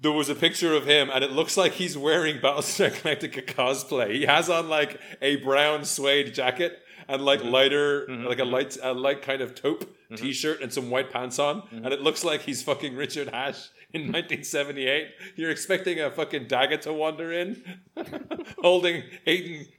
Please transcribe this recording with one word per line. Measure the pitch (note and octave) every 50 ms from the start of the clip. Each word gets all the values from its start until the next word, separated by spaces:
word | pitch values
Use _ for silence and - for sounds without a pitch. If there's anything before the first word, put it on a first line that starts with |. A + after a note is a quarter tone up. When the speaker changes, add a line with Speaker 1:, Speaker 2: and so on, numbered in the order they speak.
Speaker 1:
there | - D3+
was | D3+ D3+ D3 C#3
a | D3
picture | - D#3+ E3+ E3 - F3+ E3+ D#3
of | D3+ B2+
him, | C3+ D3 D3+ C#3 C3
and | C3+ C3 C3
it | C#3
looks | C3 D3 D#3 D#3 - G3
like | F#3 E3+ -
he's | - F3+ F3 D3 C#3+
wearing | C3+ D3+ D#3 F3 E3 D#3 D3+ C3
Battlestar | B2 C3+ C#3+ D3 C#3+ - - - G3 D3+
Galactica | - - - D#3+ D3 C#3+ - D3 - C#3 -
cosplay. | - - - B2 B2+ C#3 C3 C3+ - D3 B2+ A#2 G2+ G#2+
He | C3+ D3
has | C3+ C#3+ D#3+ E3+ E3+
on, | F3 E3 E3 D#3+
like, | D#3 D3+ D3 C#3+ - - - - - -
a | C3+ C#3 C#3+ C3+
brown | C3 C3+ C3+ C#3 D3 D3+ D3+ D3 C#3+
suede | C#3+ - - C#3 C#3 C#3 D3 C#3 C#3 B2
jacket | C#3+ B2+ B2+ B2+ - F3 E3+ - - - - - - - -
and, | C#3 C3+ C#3
like, | C#3 C#3 C#3
Speaker 2:
Mm-hmm. | C3 A#2+
Speaker 1:
lighter, | B2 C3 C3+ C#3 C#3+ D3 D3 C#3+ C#3+ C#3+ C3 -
Speaker 2:
Mm-hmm, | C3 A#2 A#2+ A#2+
Speaker 1:
like, | B2 B2
a | C3
Speaker 2:
mm-hmm. | B2 B2+
Speaker 1:
light, | B2+ C#3+ C#3+ - - C3
a | C3 B2+
light | B2+ B2+ C#3 C#3+ C#3 C#3
kind | C3+ C3+ C3+
of | C3 A#2 A#2+
taupe | - - D3 E3 - - - - _ _
Speaker 2:
Mm-hmm. | - A2+ G#2+ A2+
Speaker 1:
t-shirt | C3+ D3 D#3 C#3 D#3 D#3 -
and | C#3 A#2+
some | - C#3 B2+ A#2+
white | B2 C3 C3+ C3+
pants | - B2 B2+ B2+ B2 -
on, | C#3+ C#3+ D3+ G#3+ -
Speaker 2:
Mm-hmm. | - A2+ A2+ A2+
Speaker 1:
and | C3 C3+
it | C#3
looks | C#3+ D#3+ D#3 - E3+
like | E3+ D3+ D3
he's | - - C3+ A#2+
fucking | - - C#3+ - - C#3+ B2
Richard | C3 C#3+ C3+ - D#3 C#3 B2
Hash | G#2+ A#2+ C3 C#3 B2+ - - - _ _ - _
in | - D#3+ D3+ B2+
<laughs> |
nineteen | - E3 E3+ - D3+ - C#3+
seventy-eight. | - - D3 C#3+ C#3+ C#3+ C#3 C3 B2+ C#3 D3+ D3+ - - - - - -
You're | - D#3+ E3
expecting | D3+ - - - F#3+ E3+ - F#3 F3 D#3+
a | D3+ C#3
fucking | - - D#3 - - C#3+ B2 A2+
Daggett | C3 B2 C3+ C#3+ D3+ D3+ -
to | D3+ D#3
wander | D3+ D#3 D#3+ D#3 D3+ E3 E3 E3
in, | F3 F3 F#3+ A3 - - F3+ F#3 - - _ -
<laughs> | - E4+ - - C4+ - - D4+ - E4 - - -
holding | E4 F3 F3+ F3+ F3 F3 E3+ D#3+ A#2+ - - - -
Hayden | D#3+ E3 F3+ F3 E3+ E3+ D3+ C#3 - _